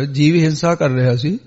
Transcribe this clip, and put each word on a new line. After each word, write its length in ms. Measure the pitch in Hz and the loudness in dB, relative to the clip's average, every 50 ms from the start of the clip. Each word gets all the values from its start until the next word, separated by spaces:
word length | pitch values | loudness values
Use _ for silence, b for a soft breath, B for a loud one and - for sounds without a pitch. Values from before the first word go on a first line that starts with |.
| 139 143 | -2 -4
ਜੀਵ 240 | 135 139 147 151 170 | -2 0 2 2 4
ਹਿੰਸਾ 400 | 170 160 160 156 139 - 170 170 | 4 2 0 0 0 -2 -2 0
ਕਰ 140 | - 160 139 | 0 0 -2
ਰਿਹਾ 260 | 127 127 127 127 120 | 0 0 0 0 0
ਸੀ। 240 | 123 120 156 196 254 b | 0 -2 -4 -4 -6 b